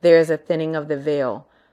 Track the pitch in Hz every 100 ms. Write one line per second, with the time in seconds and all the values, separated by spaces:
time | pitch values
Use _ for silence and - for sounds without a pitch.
0 | 170 165 160 156 - 160 160 160 147 143
1 | 147 143 127 107 - _ _